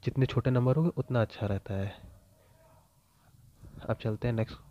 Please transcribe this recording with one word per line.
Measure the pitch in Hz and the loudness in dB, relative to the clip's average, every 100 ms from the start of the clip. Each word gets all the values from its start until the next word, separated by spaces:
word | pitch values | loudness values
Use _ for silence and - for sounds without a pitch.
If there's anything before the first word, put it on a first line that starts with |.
जितने | - - 131 | -2 0 2
छोटे | - 131 | 2 2
नंबर | 127 123 131 | 4 4 4
होंगे | 165 - | 2 0
उतना | 127 123 | -2 0
अच्छा | 110 - 104 | 0 0 -2
रहता | 98 - | -2 -2
है। | 98 98 - - - - _ _ - - - _ _ _ _ _ - - - - - | -4 -4 -6 -18 -20 -20 _ _ -20 -20 -20 _ _ _ _ _ -20 -20 -20 -20 -16
अब | - 113 | -6 -4
चलते | 113 107 120 | -2 -2 -2
हैं | |
नेक्स्ट | 117 110 - - | 0 -2 -4 -18